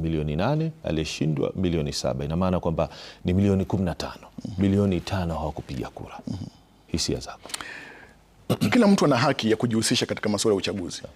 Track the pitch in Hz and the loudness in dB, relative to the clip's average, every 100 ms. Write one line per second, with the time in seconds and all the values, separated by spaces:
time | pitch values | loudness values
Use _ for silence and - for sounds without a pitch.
0 | 80 80 76 76 104 151 160 156 - 78 | -2 0 0 0 0 0 -2 -6 -4 -2
1 | 80 - 143 - - - 92 82 73 71 | -2 -2 -2 0 -2 0 0 0 -2 -2
2 | 69 64 71 82 92 90 85 80 78 - | -4 -2 -2 0 0 0 0 0 -2 -4
3 | - - 85 90 101 95 92 85 92 80 | -18 -8 0 2 4 2 2 0 -2 -4
4 | 65 - - - - 92 98 98 101 90 | -8 -12 -16 -12 -10 0 2 4 4 2
5 | - 98 87 80 78 - - 65 58 - | -2 -4 -2 -4 -4 -8 -10 -8 -8 -10
6 | - - - 92 - - _ _ _ 87 | -14 -12 -10 -8 -10 -16 _ _ _ -4
7 | - 69 - - - - - - - - | -2 -4 -6 -14 -12 -12 -10 -14 -16 -20
8 | - - _ _ - - - 247 208 196 | -20 -20 _ _ -4 0 2 6 6 6
9 | 160 123 139 135 113 107 120 110 110 123 | 6 6 4 2 2 2 2 2 2 0
10 | 120 104 107 104 117 98 90 98 85 - | 0 -2 -2 2 4 4 2 -4 -6 -10
11 | - | -14